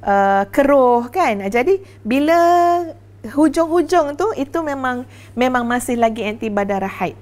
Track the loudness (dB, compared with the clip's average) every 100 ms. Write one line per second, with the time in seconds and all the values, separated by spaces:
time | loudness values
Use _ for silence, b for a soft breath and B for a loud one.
0 | 0 2 4 2 0 0 4 4 4 2
1 | 0 -2 -2 -2 -2 -2 0 -2 B B
2 | -2 0 2 4 4 4 4 0 -2 -12
3 | -20 -18 -8 0 2 2 0 0 2 0
4 | 0 -2 -4 -4 -6 -4 -6 -4 -4 -6
5 | -10 B B -2 0 0 -2 -4 -2 0
6 | 0 0 -6 -6 -4 -4 -2 -4 -6 -6
7 | -8 -8